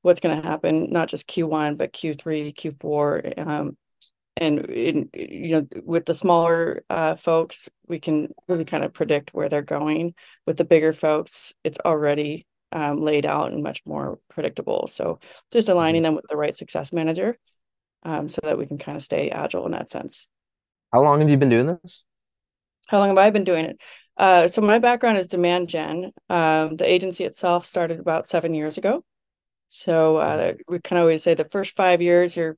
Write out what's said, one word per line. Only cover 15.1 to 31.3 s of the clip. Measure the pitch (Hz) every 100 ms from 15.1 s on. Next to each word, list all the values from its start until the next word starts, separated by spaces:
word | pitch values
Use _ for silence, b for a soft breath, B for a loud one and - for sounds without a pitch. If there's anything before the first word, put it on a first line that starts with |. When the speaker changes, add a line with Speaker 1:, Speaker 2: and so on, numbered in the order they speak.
| - B B _
Speaker 1:
just | 240 214
aligning | 175 165 165
Speaker 2:
Mm-hmm. |
Speaker 1:
them | 160
with | 151 -
the | 151
right | 147
success | - - 165 143
manager, | 170 160 165 208 240 _ _ _ _ _ _
um, | 165 160 151
so | -
that | 151 160
we | 139
can | 143
kind | - 143
of |
stay | - - 147
agile | - 147 - -
in |
that | - -
sense. | - - - - _ _ _ _ _ -
Speaker 2:
How | 120
long | 143 147
have | 156
you | 139
been | 135
doing | 120 143
this? | 175 - - _ _ _ _ _ _ _ _ -
Speaker 1:
How | 208
long | 202
have | 190
I | 208
been | 208
doing | 185 165
it? | 160 - B B B -
Uh, | 190 180 175
so | 202
my | 208 226
background | 240 240 240 208
is | 175
demand | 180 175 180 175
gen. | 165 156 160 185 - -
Um, | 180 160 160 156 160
the | 160
agency | 180 190 180
itself | 180 - 180 175 -
started | 185 165 165
about | 180 160 -
seven | 170 165
years | 156 151 -
ago. | 196 294 - _ _ _ _ _ _
So, | - - 165 160 156
uh, | 156 156
Speaker 2:
Mm-hmm. | - - -
Speaker 1:
we | 175
can | - 180
always | 170 160
say | 170